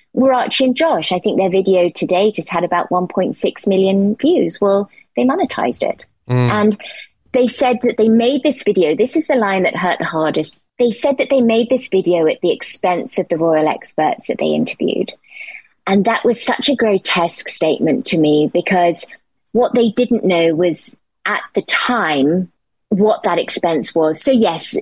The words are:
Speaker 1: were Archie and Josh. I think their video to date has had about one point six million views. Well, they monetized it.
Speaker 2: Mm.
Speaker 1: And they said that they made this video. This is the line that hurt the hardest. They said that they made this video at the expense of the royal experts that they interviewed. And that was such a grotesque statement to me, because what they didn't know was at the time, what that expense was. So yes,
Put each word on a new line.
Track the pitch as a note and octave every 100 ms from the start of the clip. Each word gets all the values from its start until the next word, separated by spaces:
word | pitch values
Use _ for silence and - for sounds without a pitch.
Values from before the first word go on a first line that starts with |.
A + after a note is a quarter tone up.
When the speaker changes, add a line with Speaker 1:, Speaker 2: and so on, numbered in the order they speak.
| _
Speaker 1:
were | - C4
Archie | B3+ - - C4
and | B3+
Josh. | D#4+ G#3+ -
I | F3+
think | G#3 -
their | F#3+
video | F#3+ F#3+ F#3 F3
to | - -
date | F3+ G#3+ G#3+
has | D#3+
had | F3
about | E3+ F3 -
one | F3+ F3+
point | - F#3 -
six | - - -
million | F#3+ F#3+ G3 G3 A3
views. | C#4 F4 F3 -
Well, | G3+ G3 G3+ - _ -
they |
monetized | B3 E4 E4+ - B2 - -
it. | - - _ -
Speaker 2:
Mm. | B2 B2
Speaker 1:
And | G#3+ G#3+ G#3 - - - _ _
they | B3+ B3
said | - B3+ B3
that | A#3+ -
they | A3
made | A3+ A#3 C#4
this | D4+ -
video. | - G3 D#3 F3
This | A#3+ E4
is | -
the | C4+
line | G3+ F#3+
that | F3 F3
hurt | F3+ -
the | E3
hardest. | D#3+ D#3 D3+ D#3 - _ -
They | A#3+
said | - C#4+ C4+
that | C4
they | C4+
made | A#3 A3+ A#3+
this | C4 -
video | F#3+ F3+ F3 D#3
at | -
the | F3
expense | - - - F#3 F3 - -
of | F3+
the | E3
royal | E3 D#3 D#3
experts | - - - D3+ - -
that | -
they | D#3
interviewed. | D#3 - - - - - - _ - - - - _ -
And | G3 G3+
that | A3+ B3
was | A#3
such | - - -
a | B3+
grotesque | A3+ F#3+ - F#3 E3+ - -
statement | - D#3+ C#3+ D#3+ C#3 -
to | E3
me, | D3+ D3+ D3+
because | F3 - F#3 F3 E3 - - _ _ _
what | A3 B3 B3
they | A#3
didn't | A3+ B3 A#3
know | F#3 E3+ E3 D#3+
was | F3+ D#3 - - _ _ F3
at | G#3 -
the | -
time, | - - - B3 E3+ D3 C#3 F3+ F#3 _ _ _ _
what | F#3+ G#3+ -
that | G3+ E3+
expense | - - E3+ D#3+ -
was. | E3 D#3 D#3
So | -
yes, | C4 G3+ E3 - -